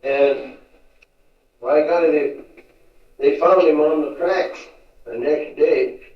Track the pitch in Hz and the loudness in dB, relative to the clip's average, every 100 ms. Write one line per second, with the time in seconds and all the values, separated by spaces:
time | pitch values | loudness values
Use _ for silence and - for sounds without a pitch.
0 | 135 139 143 135 131 - _ _ _ _ | -4 0 2 0 -6 -18 _ _ _ _
1 | _ _ _ _ _ _ 120 151 156 170 | _ _ _ _ _ _ 0 0 2 0
2 | 160 151 139 - - - _ _ _ _ | 2 0 -2 -8 -18 -20 _ _ _ _
3 | _ _ - - 170 185 170 151 151 156 | _ _ 0 2 2 4 4 4 2 0
4 | 143 - 175 190 - - - _ _ _ | -4 -4 -2 -2 -4 -8 -20 _ _ _
5 | - 117 127 151 151 - 151 135 127 - | -14 -6 -2 -2 -4 -2 0 2 -2 -6
6 | - | -20